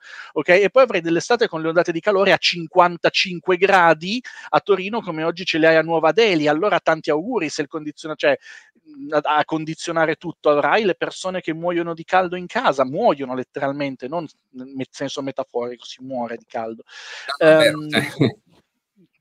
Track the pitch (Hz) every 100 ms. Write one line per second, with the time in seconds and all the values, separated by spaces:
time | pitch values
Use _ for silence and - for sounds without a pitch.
0 | - - - - 147 180 196 - 254 196
1 | 165 170 - 240 214 160 160 165 170 165
2 | 185 196 196 175 - 170 160 180 175 175
3 | 165 - 196 175 - 185 190 196 170 160
4 | 175 233 - - - 151 - 190 190 226
5 | - 156 160 170 190 165 160 160 160 165
6 | 160 160 226 170 147 151 208 175 - 160
7 | 160 151 190 240 156 - 147 160 151 -
8 | 160 151 156 135 - - - _ _ 147
9 | 143 151 147 151 147 156 160 160 - 165
10 | 156 156 170 - 156 147 143 185 220 165
11 | 151 - 190 185 170 160 170 175 170 165
12 | 165 185 185 180 175 220 247 135 131 151
13 | 233 147 131 127 127 - 139 143 139 131
14 | 127 165 175 _ _ 127 131 135 131 -
15 | 139 - 139 131 131 120 120 120 - -
16 | 131 131 117 117 113 123 113 113 - -
17 | - - - - - 156 - - 151 147
18 | - - 131 - _ _ _ _ _ _
19 | 175 _